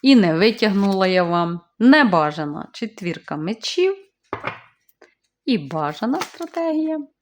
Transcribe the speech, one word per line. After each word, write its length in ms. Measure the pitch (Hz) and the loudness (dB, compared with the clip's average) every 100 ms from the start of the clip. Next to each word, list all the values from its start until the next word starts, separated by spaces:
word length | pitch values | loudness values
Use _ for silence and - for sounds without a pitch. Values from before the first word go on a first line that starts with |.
і 140 | 269 254 | 4 4
не 180 | 175 | 4
витягнула 720 | 160 214 220 214 202 202 196 190 | 2 2 2 0 2 0 2 2
я 160 | 185 | 2
вам. 380 | 170 170 170 175 _ _ | 2 0 -2 -6 _ _
Небажана 880 | 233 302 254 175 151 160 147 151 - | 6 6 6 2 0 -2 -8 -8 -14
четвірка 640 | - 226 220 175 160 - 151 | -12 -12 -8 -8 -8 -10 -8
мечів 580 | 160 226 - - 381 392 - _ _ - - - _ _ _ _ _ _ _ _ | -6 -6 -6 0 0 -2 -14 _ _ -10 -10 -12 _ _ _ _ _ _ _ _
і 140 | - 226 | -2 -2
бажана 600 | 139 160 147 156 226 311 | -2 -4 -4 -4 -4 -4
стратегія. 800 | - - 339 - 330 311 311 311 285 _ | -6 -10 -10 -4 -2 -2 -2 -6 -10 _